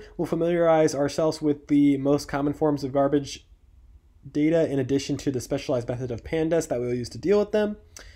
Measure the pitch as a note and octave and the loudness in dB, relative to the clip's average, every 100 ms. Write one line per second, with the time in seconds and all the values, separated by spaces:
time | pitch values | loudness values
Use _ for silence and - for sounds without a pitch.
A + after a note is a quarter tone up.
0 | - - D#3+ E3 E3 F3 E3 D#3+ D#3 C3+ | -6 -8 -4 0 0 2 4 4 4 2
1 | C#3+ D#3 D#3+ D#3 D3+ D3 - C#3+ C#3+ C#3 | -2 0 -2 0 -2 -2 2 4 4 4
2 | C3+ C#3+ - C#3+ D3 C#3+ D#3 C#3+ C3+ C#3 | 2 0 0 -2 -2 0 0 0 -2 0
3 | C#3 C#3+ C3+ - - - _ - - - | 2 2 -2 -8 -18 -20 _ -20 -20 -20
4 | _ _ C#3 D3 D#3 E3 D3 C#3 B2+ C#3 | _ _ -8 -2 2 2 2 0 0 -2
5 | C#3 C3+ D3 B2+ - C#3 - B2+ A#2 B2 | -2 -4 -4 -4 -4 -6 -2 -4 -4 -6
6 | B2+ A2 - D#3+ D#3+ E3 D#3 B2 B2 B2 | -6 -8 -6 -2 0 0 0 -2 -2 -4
7 | A#2 A#2 D#3 G#3 G#3 G#3+ G#3 G#3 - - | -6 -6 0 2 2 0 -2 -4 -14 -20
8 | - | -20